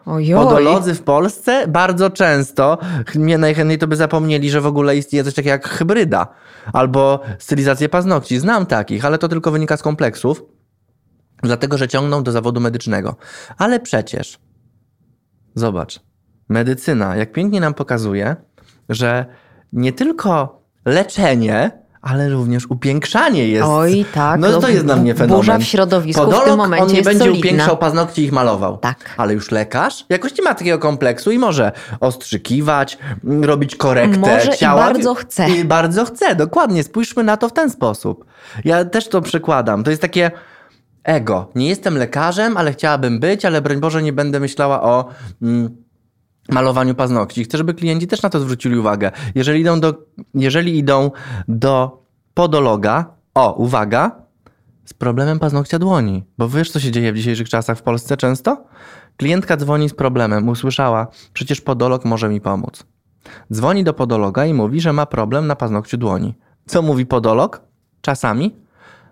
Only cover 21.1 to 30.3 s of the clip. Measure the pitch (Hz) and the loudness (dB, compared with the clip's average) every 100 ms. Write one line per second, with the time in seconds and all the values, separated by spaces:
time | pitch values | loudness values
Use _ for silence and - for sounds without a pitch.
21.1 | - 170 123 110 104 190 - _ _ 131 | 0 2 2 2 2 0 -4 _ _ -4
22.1 | 135 143 135 120 123 120 127 135 147 - | -2 0 0 0 -2 -4 -4 -2 -2 -2
23.1 | 226 311 180 110 110 151 151 170 196 202 | 0 2 2 2 2 2 2 2 2 0
24.1 | 151 147 151 185 - 262 190 147 127 120 | 0 2 2 4 4 4 2 2 4 2
25.1 | 117 147 190 214 226 226 202 180 185 160 | 2 4 4 4 2 2 0 2 2 2
26.1 | 156 147 185 180 214 196 170 190 196 196 | 2 4 4 4 4 2 2 4 4 4
27.1 | 208 247 180 180 180 156 160 160 165 165 | 4 4 4 2 2 2 2 2 0 0
28.1 | - 143 135 120 98 95 98 123 127 - | 0 0 2 2 2 -2 -2 -4 -6 -8
29.1 | - 104 104 - 110 107 127 214 - - | -4 -2 -2 -2 -4 -2 -2 -2 -4 -4
30.1 | 185 247 | -4 -2